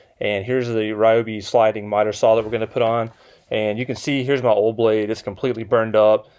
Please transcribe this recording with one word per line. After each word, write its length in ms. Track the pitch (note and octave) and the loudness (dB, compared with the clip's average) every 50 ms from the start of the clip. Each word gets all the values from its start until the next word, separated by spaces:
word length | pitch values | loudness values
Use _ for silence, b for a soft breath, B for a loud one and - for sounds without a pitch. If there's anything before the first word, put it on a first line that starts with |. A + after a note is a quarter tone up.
| b b b b | b b b b
And 240 | - G#2 G#2 G2 F#2+ | -4 -2 -2 -2 -2
here's 220 | A2+ B2+ C3 B2 | -2 -2 -2 -2
the 240 | A#2+ A#2 A2+ G#2+ G#2+ | -2 -2 -2 -2 -4
Ryobi 500 | A2 G#2 A2 A2+ A2+ A#2 A#2 A2 A2 G#2+ | -2 2 4 4 4 4 2 -2 -6 -10
sliding 480 | F#2+ - - B2 A2 A2 G#2 G#2+ G2+ G#2 | -8 -2 2 2 2 2 2 -2 -6 -2
miter 240 | G#2 G#2 G#2+ G#2+ G#2 | 0 0 0 0 0
saw 220 | - - A#2 A2+ | 0 2 4 4
that 100 | A2+ A2 | 4 2
we're 60 | G#2+ | -2
gonna 160 | A2+ A2+ A2 | -4 -4 -6
put 160 | A2 - B2+ A#2 | -6 -4 -2 -2
on. 300 | A2+ A#2 A#2 A2+ A2+ b b b b b b b b | 0 0 -2 -4 -6 b b b b b b b b
And 300 | - A2 G#2+ G#2+ G#2 A2 | -4 -2 -2 -2 -4 -4
you 80 | B2+ | -6
can 80 | B2 B2 | -6 -8
see, 300 | A2 - - C#3+ C3+ B2+ | -8 -6 -4 -4 -2 -2
here's 180 | C3 C#3+ C3+ B2 | -2 -2 0 2
my 80 | A#2+ | 2
old 260 | G#2+ G#2 G#2 A2+ A2+ | 2 2 2 0 0
blade. 320 | G#2+ A#2 A2 G#2+ A2 G#2+ G#2 | 0 0 2 2 2 0 -2
It's 140 | A2+ - - | -4 -6 -8
completely 400 | - G2 - - C3 A#2+ A2 A2+ | -10 -8 -6 -4 -4 -4 -4 -2
burned 320 | G2+ B2 A#2 A2+ A2 G#2+ | 0 0 0 0 2 2
up, 320 | G#2+ G#2+ G#2+ G#2+ G#2+ - b b | 4 4 4 4 2 0 b b